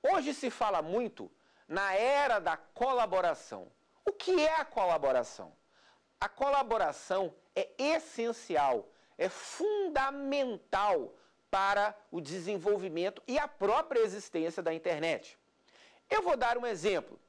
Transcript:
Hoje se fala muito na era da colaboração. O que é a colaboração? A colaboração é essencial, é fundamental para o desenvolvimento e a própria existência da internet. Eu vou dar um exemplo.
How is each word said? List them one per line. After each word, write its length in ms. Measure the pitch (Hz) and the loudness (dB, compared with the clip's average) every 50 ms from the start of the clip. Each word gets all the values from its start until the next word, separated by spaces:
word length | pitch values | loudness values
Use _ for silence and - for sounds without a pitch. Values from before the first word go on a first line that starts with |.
Hoje 300 | - 277 381 370 262 294 | 4 4 2 2 0 -2
se 160 | 269 - - 247 | -4 -4 -4 -6
fala 320 | - - 233 214 196 170 | -2 0 0 2 2 0
muito 500 | 156 160 180 233 247 214 - - 101 90 _ _ _ _ _ _ _ | 0 0 -2 -2 -2 -2 -6 -10 -14 -14 _ _ _ _ _ _ _
na 260 | - 151 190 196 196 190 | -6 -2 -2 0 0 2
era 440 | 196 226 254 285 285 285 269 233 202 | 2 2 4 4 4 4 4 2 2
da 180 | 165 170 160 | 2 0 -2
colaboração. 1120 | - - - _ - 240 262 262 247 226 202 185 185 175 170 151 - - - 113 98 92 - _ _ _ _ _ _ _ | -2 -6 -20 _ -2 0 0 2 2 2 2 2 2 2 2 0 -2 -6 -14 -14 -14 -14 -16 _ _ _ _ _ _ _
O 60 | 415 | -4
que 280 | 403 - - 370 370 349 | -4 -2 0 2 4 4
é 140 | 302 311 320 | 4 4 2
a 100 | 320 277 | 2 -2
colaboração? 880 | - - 233 196 180 165 151 139 135 131 127 117 - - - 95 80 - _ _ _ _ _ _ - _ _ _ _ _ _ | -2 -2 0 2 2 2 2 2 4 2 2 0 -2 -8 -16 -16 -18 -18 _ _ _ _ _ _ -20 _ _ _ _ _ _
A 120 | - 202 | -6 -6
colaboração 1040 | - - 269 277 277 277 262 220 180 220 185 151 143 - - - 185 190 190 165 - - _ _ _ | -2 0 0 2 4 2 2 2 2 2 2 0 -2 -6 -6 -2 -2 -2 -2 -2 -6 -14 _ _ _
é 140 | 185 196 - - | -4 -4 -4 -4
essencial, 1120 | - 262 294 - 320 311 - - - 233 233 226 - - - 170 151 143 135 127 110 98 - _ _ _ _ _ - | -2 0 0 0 0 -2 -6 -8 -4 -4 -4 -4 -6 -6 -2 0 2 4 4 2 0 -2 -8 _ _ _ _ _ -4
é 100 | 170 185 | -4 -4
fundamental 1900 | - - - - - - 330 415 427 415 392 359 302 277 269 269 277 285 277 269 277 285 269 254 220 180 - _ - 190 202 208 190 156 123 104 - - _ _ _ _ _ _ | -4 -8 -14 -14 -8 -4 -2 0 0 0 -2 0 0 0 0 0 -4 -4 -4 -2 0 0 0 0 -2 -8 -6 _ 0 2 4 4 4 2 0 -4 -12 -20 _ _ _ _ _ _
para 440 | - 190 196 196 202 202 208 214 208 - - _ | 0 2 2 4 4 4 2 0 -2 -6 -18 _
o 120 | - 175 | -10 -10
desenvolvimento 1000 | 156 139 170 190 165 185 208 190 160 208 208 196 185 190 156 165 175 196 196 - - - | -8 -8 -10 -8 -6 -4 -6 0 2 2 2 2 0 -4 -4 -2 -2 -2 -4 -6 -8 -4
e 100 | 254 294 | -2 -2
a 80 | 294 | -2
própria 540 | 294 - - 196 196 220 285 320 320 320 240 | -4 -6 -2 0 2 2 2 0 2 2 2
existência 600 | 226 208 185 208 - - - 170 160 165 165 - | 2 2 0 -8 -12 -6 -4 -4 -4 -2 -4 -4
da 100 | 170 165 | -4 -4
internet. 640 | 160 165 160 180 165 147 160 165 156 110 - - - _ _ _ _ _ _ _ _ - - - _ _ _ _ | -4 -2 -2 -2 -2 0 0 -2 -2 -2 -6 -14 -20 _ _ _ _ _ _ _ _ -20 -20 -20 _ _ _ _
Eu 140 | - 427 | -2 0
vou 140 | 370 349 311 | 2 2 2
dar 200 | 240 247 233 240 | 2 2 0 2
um 100 | 240 240 | 0 0
exemplo. 540 | 240 214 156 151 214 190 160 - - - - _ | -2 -4 0 0 0 0 0 -2 -6 -20 -20 _